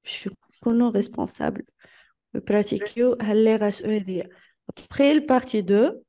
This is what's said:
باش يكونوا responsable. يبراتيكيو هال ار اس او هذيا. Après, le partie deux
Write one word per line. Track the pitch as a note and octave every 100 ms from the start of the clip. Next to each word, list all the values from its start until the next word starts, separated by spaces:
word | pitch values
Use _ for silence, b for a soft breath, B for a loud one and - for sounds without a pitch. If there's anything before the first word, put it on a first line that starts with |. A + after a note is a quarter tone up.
باش | - - G3 - _ _
يكونوا | A#3 A#3 A#3+
responsable. | G#3 - - - - D2 - - b b b b _ _
يبراتيكيو | G#3 - G#3 G#3 G#3 G#3 A#3 B3 A#3
هال | G#3+ G#3+ A3
ار | A3 G#3
اس | G3+
او | -
هذيا. | G#3+ F#3 F3+ - b b b -
Après, | - - - C#4
le | D4+ D4
partie | B3+ B3+ G#3+
deux | F3+ G3+ C#4+ A4+